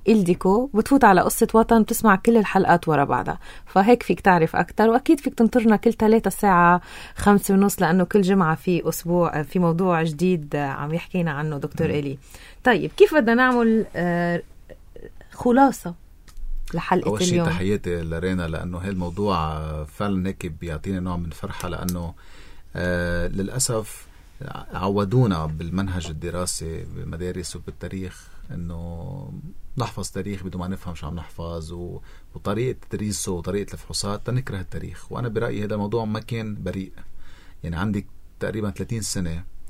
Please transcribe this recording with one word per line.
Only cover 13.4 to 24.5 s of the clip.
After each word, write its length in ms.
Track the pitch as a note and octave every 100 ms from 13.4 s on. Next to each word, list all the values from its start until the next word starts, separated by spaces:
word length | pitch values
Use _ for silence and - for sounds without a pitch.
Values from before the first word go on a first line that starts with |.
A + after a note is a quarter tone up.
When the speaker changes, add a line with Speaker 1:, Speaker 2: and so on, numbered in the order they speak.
| B3+ A#3+ A3+ A3 F#3+ -
Speaker 1:
آه، 460 | F3 F3 F3 F3 - - - - - - - - -
خلاصة 640 | - B3 A#3+ C4+ - F3 F3 - - - - - - -
لحلقة 360 | E3+ - F3+ -
Speaker 2:
أول 140 | G#3
شيء 80 | F3+
Speaker 1:
اليوم؟ 160 | F3 E3
Speaker 2:
تحياتي 540 | F2 F#2 G#2 F2+ F2
لرينا، 460 | E2 E2 F#2 F#2 E2
لأنه 300 | D#2+ F2 F2
هالموضوع 840 | F#2+ F#2+ F2 F2 G#2 F2+ D#2 D#2 D#2 D2+
فعلًا 460 | D2+ - G#2 F#2+ F#2
هيك 160 | F#2+ F2+
بيعطينا 540 | D#2 E2+ D2+ G2 F#2
نوع 180 | F2+ F2
من 120 | E2+
فرحة، 400 | - G2 - F2+
لأنه، 440 | E2+ F2+ F2+ E2+ - - - - - - F2
آه، 520 | F2+ F2 F2 F2 F2
للأسف 800 | G2 G2 B2+ - A2+ G2 - - - - - -